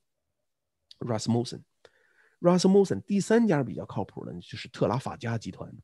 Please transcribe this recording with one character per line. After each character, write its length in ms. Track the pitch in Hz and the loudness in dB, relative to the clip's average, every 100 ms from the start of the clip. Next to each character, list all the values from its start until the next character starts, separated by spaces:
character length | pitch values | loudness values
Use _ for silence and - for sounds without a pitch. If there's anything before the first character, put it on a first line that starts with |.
| _ _ _ _ _ _ _ _ _ - | _ _ _ _ _ _ _ _ _ -10
Rasmussen。 600 | 120 107 - 117 113 - - _ _ _ _ _ _ _ | -4 -2 0 0 -2 -8 -16 _ _ _ _ _ _ _
Rasmussen。 600 | 175 180 190 196 190 98 | 2 4 6 6 4 0
第 200 | - 202 | -2 -2
三 240 | - 226 | 2 4
家 200 | 220 147 | 4 2
比 100 | 123 | 0
较 100 | 82 | -6
靠 200 | 101 110 | -8 -6
谱 200 | - - | -8 -8
的 80 | - | -10
呢， 60 | 87 | -12
就 160 | - - | -12 -14
是 120 | - | -12
特 180 | - 104 | -2 0
拉 100 | 123 | 0
法 200 | 104 - | -4 -8
加 200 | 117 113 | -6 -6
集 140 | 104 | -6
团。 180 | - - - | -12 -14 -16